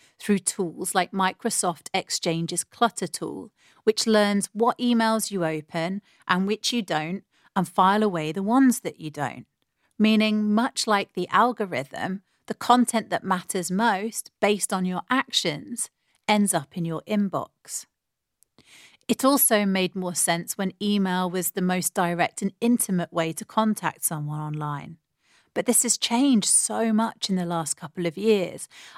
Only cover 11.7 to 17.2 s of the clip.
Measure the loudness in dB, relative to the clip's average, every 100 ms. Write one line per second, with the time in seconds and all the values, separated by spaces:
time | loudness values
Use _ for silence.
11.7 | -6 -6 -6 -6 -6 -10 _ -12 -2 4
12.7 | 4 4 0 -2 -4 -2 -4 -4 -6 -4
13.7 | 0 0 0 -4 -8 -12 _ 0 2 0
14.7 | -2 -2 -4 -2 -2 -2 -2 -2 -4 -6
15.7 | -10 -10 _ _ _ 0 2 2 0 -4
16.7 | -6 -6 -6 -4 -2